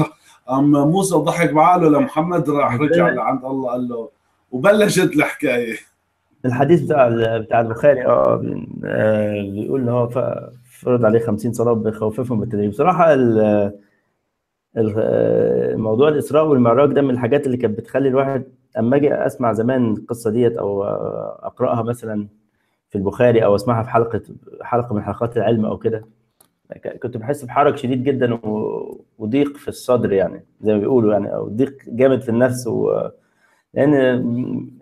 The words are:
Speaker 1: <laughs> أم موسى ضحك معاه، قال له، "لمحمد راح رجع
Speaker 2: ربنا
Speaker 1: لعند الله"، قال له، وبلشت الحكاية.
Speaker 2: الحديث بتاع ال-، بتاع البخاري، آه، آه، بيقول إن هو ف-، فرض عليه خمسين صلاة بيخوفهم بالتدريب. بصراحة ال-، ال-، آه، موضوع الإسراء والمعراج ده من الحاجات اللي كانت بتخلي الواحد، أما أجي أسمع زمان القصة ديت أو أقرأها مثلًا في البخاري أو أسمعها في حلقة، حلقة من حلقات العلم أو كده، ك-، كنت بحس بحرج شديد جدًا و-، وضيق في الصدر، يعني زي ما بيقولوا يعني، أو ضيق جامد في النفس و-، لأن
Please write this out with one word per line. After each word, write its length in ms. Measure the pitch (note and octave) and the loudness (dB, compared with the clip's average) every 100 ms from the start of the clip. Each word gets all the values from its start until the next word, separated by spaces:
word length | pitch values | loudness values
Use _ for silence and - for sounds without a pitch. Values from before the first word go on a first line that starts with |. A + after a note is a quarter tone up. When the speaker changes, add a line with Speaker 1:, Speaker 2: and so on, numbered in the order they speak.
| D#3 - | -4 -4
Speaker 1:
<laughs> 300 | _ _ - | _ _ -4
أم 200 | C3+ D3 | 0 4
موسى 440 | C#3+ C#3+ F3+ F#3 E3 | 4 4 2 0 0
ضحك 360 | D#3 D#3+ D#3+ | 0 0 0
معاه، 260 | D3+ E3 F3+ | 4 4 6
قال 140 | D#3+ | 4
له، 60 | C#3+ | 4
"لمحمد 500 | B2+ - E3+ F3 C#3 | 2 -2 -2 -2 0
راح 240 | C#3+ B2+ | 0 0
رجع 300 | A#2+ D3 E3+ E3+ | 0 2 2 2
Speaker 2:
ربنا 100 | - | 0
Speaker 1:
لعند 280 | - C3+ | -2 -4
الله"، 260 | C3 C3+ B2+ | -4 -6 -4
قال 180 | B2 B2 | -4 -6
له، 200 | A#2 A2+ _ _ _ _ | -8 -10 _ _ _ _
وبلشت 680 | B2+ E3+ G#3+ G#3 F3+ F3 D3 | 0 2 4 4 2 2 2
الحكاية. 600 | - - D3 B2 A#2 G#2+ - _ _ _ _ _ | -2 -2 -2 -2 -4 -8 -16 _ _ _ _ _
Speaker 2:
الحديث 360 | B2+ B2 C#3+ E3+ | -6 0 4 4
بتاع 240 | C3 D3+ B2 | 4 2 4
ال-، 340 | A#2 A2+ A2+ | 4 0 -2
بتاع 180 | A2 A2+ | 0 0
البخاري، 460 | A#2 A2 D3 C3 B2+ | 0 2 2 4 2
آه، 360 | A#2+ C3 A#2 A#2 - - - | 2 4 2 -2 -8 -10 -10
آه، 580 | - A#2+ A2 G#2+ G#2 G#2 | -6 0 0 0 0 -4
بيقول 380 | G2+ G2 A2 C3+ | -6 -6 -4 -2
إن 80 | A#2+ | 0
هو 200 | B2 A#2+ | 0 -2
ف-، 440 | B2+ - - - - _ - | -2 -4 -6 -10 -20 _ -10
فرض 240 | - B2 | -2 2
عليه 140 | A2 A2+ | 4 2
خمسين 340 | A#2 G#2 B2 | 0 -2 -4
صلاة 200 | A2+ A#2 | -2 0
بيخوفهم 680 | A2+ G#2+ G#2+ G#2+ G#2+ B2+ A2+ | 0 -2 -4 -4 -4 -4 -4
بالتدريب. 300 | G2+ G#2+ G#2 | -4 -2 -4
بصراحة 440 | G2 D#3+ E3+ E3 | 0 0 4 4
ال-، 580 | C#3+ B2 A2 G#2+ G#2 G2+ G#2 _ _ _ _ _ _ _ _ _ - | 4 4 4 4 2 0 -4 _ _ _ _ _ _ _ _ _ -2
ال-، 180 | A2 G#2+ | -2 0
آه، 800 | A2+ A1+ - - - B1 B1 B1+ | 0 2 2 2 2 0 -2 -4
موضوع 320 | A2 A2 D3 | -2 2 2
الإسراء 380 | D3 - D3 D#3 | 2 0 0 2
والمعراج 460 | C#3 A#2+ A#2 C#3+ | 4 4 4 4
ده 100 | C3 | 2
من 80 | C#3 | 0
الحاجات 360 | B2 B2 C#3+ C#3 | 0 0 0 0
اللي 100 | B2 | -2
كانت 220 | A#2 G#2 | -2 -4
بتخلي 300 | - C3 C#3 | -4 -2 0
الواحد، 360 | C3 C3+ C3+ - _ _ - | 0 0 -2 -6 _ _ -4
أما 180 | A2+ C#3+ | 0 2
أجي 180 | C#3+ | 2
أسمع 380 | - C#3 - A#2+ | 0 -2 -2 -2
زمان 400 | G#2+ A2+ C3 A#2 | 0 0 0 0
القصة 380 | G#2 - A#2+ A2+ | -2 -6 -6 -4
ديت 260 | A2+ A#2+ A#2 | 0 0 0
أو 280 | G2+ G2+ G2+ G#2 A2 G#1+ G#1+ - | -4 -4 -4 -4 -6 -8 -10 -10
أقرأها 400 | - - B2+ B2+ | -14 -4 -2 -2
مثلًا 440 | A2+ A#2+ A2+ G#2+ G#2 _ _ _ _ _ _ | -4 -6 -6 -8 -8 _ _ _ _ _ _
في 80 | G2+ | -4
البخاري 460 | F#2+ G2 B2 A2+ | -4 2 4 4
أو 100 | G#2 | 4
أسمعها 280 | G2+ B2+ A2+ | 2 2 -2
في 80 | A2 | 0
حلقة، 320 | A#2 - G2+ - G#2+ - - | 0 0 -4 -10 -20 -20 -18
حلقة 320 | - A#2+ A#2+ | -4 -4 -2
من 80 | G#2 | -6
حلقات 340 | G2+ G2 A#2 A#2 | -6 -6 -4 -2
العلم 280 | G2+ A#2 G#2+ | 0 0 0
أو 120 | G2+ | -4
كده، 260 | A2+ A2 A2 _ _ _ _ _ _ - | -4 -6 -10 _ _ _ _ _ _ -14
ك-، 140 | - - | -14 -10
كنت 180 | A#2 A#2 | -10 -10
بحس 280 | A2+ D3 | -8 -8
بحرج 320 | B2 A2+ D3 - | -4 2 2 2
شديد 280 | B2 C3 | -4 -2
جدًا 300 | B2+ B2 B2 | -2 0 0
و-، 640 | A2+ G#2+ G#2+ G#2+ - - - - _ | -2 -4 -4 -4 -6 -10 -14 -20 _
وضيق 380 | G#2+ C3+ C#3+ C#3+ | -4 0 0 -4
في 120 | - | -12
الصدر، 440 | G#2+ - B2 G#2+ | -12 -2 0 2
يعني 320 | G2 F2 F#2 - _ | 0 0 -4 -18 _
زي 120 | G#2 | 0
ما 60 | G#2+ | 0
بيقولوا 340 | G2+ C3 G#2+ | 2 2 2
يعني، 220 | G#2 G#2 | 0 -2
أو 140 | G#2 G#2 | -6 -6
ضيق 280 | G#2 C#3 - - | -2 -2 -4 -12
جامد 320 | A#2 C3 B2+ | 0 2 2
في 60 | A#2 | 0
النفس 380 | A#2 B2+ B2 A#2 | 0 2 0 -4
و-، 420 | G#2+ G#2 - - - _ _ _ _ _ | -2 0 -2 -4 -10 _ _ _ _ _
لأن 200 | - C#3+ C#3+ B2+ B2 A#2+ A#2+ B2+ A#2 B2 - | 0 2 4 2 0 -2 -4 -4 -6 -8 -16